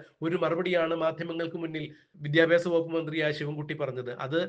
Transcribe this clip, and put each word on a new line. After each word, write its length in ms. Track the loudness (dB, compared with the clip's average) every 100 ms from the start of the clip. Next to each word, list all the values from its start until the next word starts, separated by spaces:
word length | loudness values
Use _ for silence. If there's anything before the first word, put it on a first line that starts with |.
| -2 -6 -2
ഒരു 100 | 0
മറുപടിയാണ് 500 | 0 0 2 2 2 2
മാധ്യമങ്ങൾക്ക് 560 | 0 -2 -4 -4 -4 -4
മുന്നിൽ 220 | -6 -6 -8 -12 _ -10
വിദ്യാഭ്യാസ 400 | 2 4 6 6 4
വകുപ്പ് 180 | 2 2 -2
മന്ത്രിയായ 360 | -2 0 0 0
ശിവൻകുട്ടി 360 | -4 -6 -6 -4
പറഞ്ഞത്. 300 | -4 -4 -6 -6 -2
അത് 120 | -2